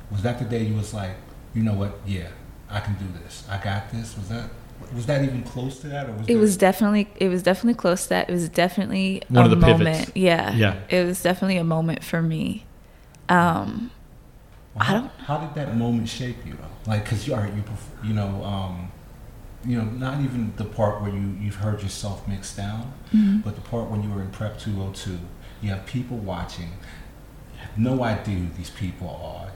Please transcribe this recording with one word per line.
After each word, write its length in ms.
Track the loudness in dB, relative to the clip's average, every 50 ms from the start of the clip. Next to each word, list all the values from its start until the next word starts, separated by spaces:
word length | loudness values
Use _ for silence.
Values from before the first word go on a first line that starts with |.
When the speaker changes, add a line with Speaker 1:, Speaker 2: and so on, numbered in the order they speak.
| -12 -6
Speaker 1:
Was 120 | -4 -2
that 160 | 0 0 0 -2
the 80 | -2
day 160 | -2 0 0
you 120 | 0 0 0
was 200 | 0 -2 -2 -4
like, 180 | -6 -6 -6 -8 -10 -14 -16 -18 -18 -16 -4 0
"You 80 | 0
know 100 | 2 2 2
what? 240 | 2 0 -2 -4 -6 -6
Yeah, 220 | -4 -4 -4 -6 -8 -12 -14 -16 -18 -18 -18 -14 -6
I 100 | -6 -4
can 140 | -2 -2 -2
do 100 | -4 -4 -8 -8 -10
this. 220 | -12 -14 -16 -16 -10 -8
I 60 | -6 -4
got 280 | -2 -2 -2 -2 -4 -6
this." 240 | -8 -8 -8 -8 -8
Was 120 | -10 -8 -6
that, 160 | -6 -6 -6 -8 -10 -14 -16 -16 -16 -16 -12 -8 -6
was 120 | -4 0
that 180 | 0 2 2 2
even 180 | 0 0 -4
close 360 | -6 -6 -6 -6 -6 -6 -6 -8
to 60 | -10
that, 200 | -8 -6 -6 -6
or 60 | -6
was 100 | -6 -2
Speaker 2:
It 40 | 2
Speaker 1:
there 100 | 4 6 8
Speaker 2:
was 200 | 8 6 6 6
definitely, 500 | 6 6 6 6 4 4 4 4 2 0 0
it 120 | 0 2 2
was 140 | 2 4
definitely 360 | 4 4 4 4 4 2 2 4
close 240 | 4 2 2 2
to 60 | 0 0
that. 180 | 0 0 2 2
It 40 |
was 180 | 0 0 0 0
definitely 720 | 2 2 2 4 2 0 -2 0 0 0 2 0 0 -2 -2 4
Speaker 3:
One 160 | 8 10 10
Speaker 2:
a 0 |
Speaker 3:
of 40 | 10
the 40 | 10
pivots. 220 | 10 10 10 10 10
Speaker 2:
moment. 340 | 6 4 4 2 -2 -2 2
Yeah. 380 | 4 6 6 6 6 4 2 4
Speaker 3:
Yeah. 200 | 4 4 4 4 0 -2 2
Speaker 2:
It 160 | 2 4 4
was 160 | 4 0 2
definitely 340 | 2 2 2 4 2 2 2
a 80 | 2 2
moment 400 | 2 2 2 2 0 0 -2 -4
for 160 | -2 0 0
me. 460 | 2 2 0 0 -2 -2 -4 -6 -8 -14 -20 -20 -20 -20 -20 -20 -20 -20 -20 -12 0 4
Um, 600 | 6 6 6 6 4 2 0 -2 -4 -6 -8 -8 -10 -16 -20 -20 -20 -20 -20 -20 -20 -20 -20 -20 -20 -20 -20 -12 -4
Speaker 1:
Well, 80 | -2
Speaker 2:
I 20 | 0
Speaker 1:
how, 100 | 2 2
Speaker 2:
don't 160 | 2 0 -4 -10 -12 -6
Speaker 1:
how 100 | -4 -4 -4
did 160 | -4 -6 -6
that 220 | -6 -6 -2 0
moment 320 | 0 2 2 2 0 0 -2
shape 260 | -4 -6 -6 -6 -6 -8 -10
you, 60 | -12
though? 380 | -12 -12 -12 -14 -14 -8 -4 -2
Like, 160 | -2 -2 0
'cause 200 | -2 -4 -2 -2
you 80 | -2 -2
are, 120 | 0 -2
you 160 | -2 -2 -4
perf-, 440 | -6 -6 -8 -10 -12 -14 -12 -8 -4
you 60 | -2
know, 320 | 0 0 0 0 -2 -4 -4
um, 460 | -4 -4 -4 -4 -4 -6 -8 -10 -10 -12 -16 -18 -20 -18 -18 -18 -18 -18 -16 -16 -16 -16 -8 -4
you 140 | -2 -2 0
know, 60 | -2
not 360 | -2 -4 -4 -4 -4 -2 -2
even 320 | -2 -2 -2 -2 -4 -4 -4
the 80 | -6 -6
part 360 | -6 0 0 2 2 2 0
where 100 | -2 -2
you, 260 | -2 -2 -2 -2 -4 -4
you've 140 | -4 -6 -4
heard 260 | -2 -2 -2 -2 -2
yourself 440 | -4 -6 -6 -6 -6 -6 -6 -6 -6 -6
mix 260 | -6 -6 -8 -10 -8
down, 380 | -8 -6 -6 -6 -6 -8 -10 -12 -14 -4 2 4
Speaker 2:
Mm-hmm. 240 | 6 6 6 4 2
Speaker 1:
but 160 | 2 -2 -6
the 60 | -6
part 260 | -8 -4 -4 -4 -2 -2
when 120 | -2 -2
you 80 | -2 -2
were 100 | -4 -4
in 100 | -6 -6
Prep 280 | -6 -6 -6 -6 -6 -6
two 160 | -6 -4 -4 -4
oh 80 | -4 -6
two, 260 | -6 -8 -8 -8 -8 -8 -8 -12 -14 -16 -16 -18 -12 -6
you 80 | -4 -4
have 160 | -4 -4 -6
people 300 | -4 -4 -4 -4 -4 -6
watching, 540 | -6 -6 -6 -4 -4 -6 -8 -8 -10 -10 -10 -10 -12 -14 -14 -16 -16 -16 -16 -18 -18 -20 -20 -20 -18 -18 -18 -16
you 40 | -16
have 180 | -14 -6 -2 0
no 240 | 2 2 2 2
idea 320 | 2 0 0 -2 -2 -2 -2
who 120 | -2 -2 -4 -6
these 140 | -8 -10 -12
people 380 | -8 -6 -6 -6 -6 -8 -10 -10 -10 -10 -12 -12 -12 -12
are. 100 | -12 -12 -12